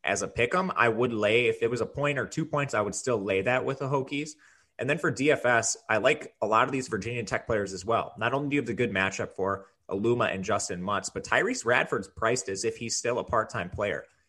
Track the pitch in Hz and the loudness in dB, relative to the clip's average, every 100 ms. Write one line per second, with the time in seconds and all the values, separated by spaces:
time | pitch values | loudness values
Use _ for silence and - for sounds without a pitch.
0 | - 98 92 - 120 180 185 - 117 110 | -2 -2 -2 0 2 2 0 4 4 4
1 | 123 110 104 117 117 110 117 120 107 135 | 0 2 4 4 4 2 0 0 -4 -2
2 | 143 139 101 - 156 147 139 110 104 - | -2 0 -4 -4 -2 -2 0 0 0 -2
3 | - 117 98 95 107 127 131 131 135 143 | 0 0 2 2 2 0 0 -4 -2 -2
4 | 131 143 151 - - _ _ - 127 165 | -2 -4 -6 -12 -20 _ _ -6 -2 0
5 | 170 117 147 135 123 120 110 - - 110 | 0 2 2 4 4 4 2 -4 0 2
6 | 123 156 - - 107 110 131 135 123 104 | 4 2 -4 -4 2 4 4 0 -2 -4
7 | 117 123 104 117 - 110 98 92 95 110 | -4 -6 -4 -4 -2 -2 -2 -6 0 0
8 | - - 113 135 143 143 120 110 120 95 | 0 -4 -2 0 0 -2 -2 -2 0 2
9 | 95 - 95 - 95 95 - _ - 98 | 0 -2 -6 -2 -2 -2 -6 _ -6 -2
10 | 113 120 110 95 95 101 - 90 92 101 | 2 2 2 0 -2 -2 -2 -6 -2 -2
11 | - - - 120 190 254 - 123 - 120 | -4 -8 0 0 2 -2 2 2 2 -2
12 | 95 - 113 127 - 95 113 - 113 - | -6 -2 0 0 -2 -4 -4 -4 -6 -4
13 | 120 120 - 113 110 113 90 - 104 71 | -2 -2 0 -2 -2 -6 -8 -4 -2 -4
14 | - _ | -8 _